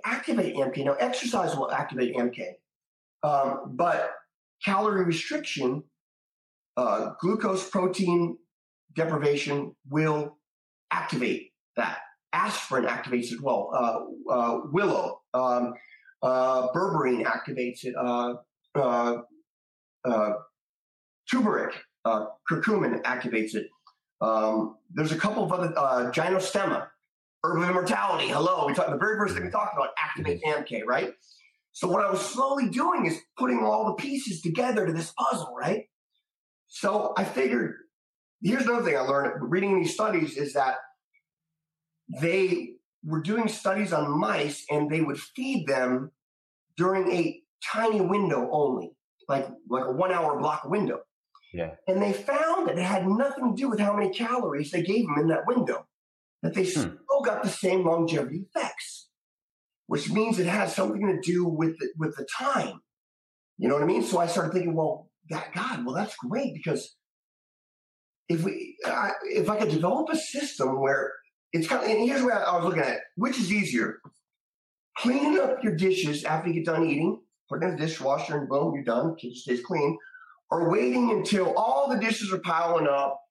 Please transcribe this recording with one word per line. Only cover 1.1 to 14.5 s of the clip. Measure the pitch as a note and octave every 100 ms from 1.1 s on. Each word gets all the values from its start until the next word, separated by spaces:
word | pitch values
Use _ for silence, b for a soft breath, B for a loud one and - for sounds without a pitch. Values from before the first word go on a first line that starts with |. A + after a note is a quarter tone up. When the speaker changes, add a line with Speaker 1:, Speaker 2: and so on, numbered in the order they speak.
| B3+ A#3+ A3 E3 D3
Speaker 1:
will | A#2+
activate | C#3 - B2 A#2+ B2
A |
M | A#2+
K. | - - - _ _ _ _ _ _
Um, | D3+ C#3+ C#3 - C3+ B2+
but | E3+ - - - - _ _ _
calorie | G3+ G3 G#3+ F#3+
restriction, | F3 D#3+ - D3+ - C#3+ B2+ D3 - _ _ _ _ _ _ _ _ -
uh, | A#2 G#2+ - -
glucose | F3+ G#3 G3+ F#3 -
protein | F#3+ F#3 F#3 F3+ E3+ E3+ - _ _ _ _ _
deprivation | D#3+ D#3+ D3+ D3 C#3+ C#3+ C#3+ - - C3+
will | D3+ D#3 D3+ C#3+ - _ _ _ _ -
activate | - - - B2 - - _ _ -
that. | E2+ - - _ _
Aspirin | E3 G#3 - - B2+
activates | B2 A#2+ B2+ B2 A#2
it | A#2+
well. | C3+ G#2+ -
Uh, | A2+ A#2 - - - -
uh, | B2 A#2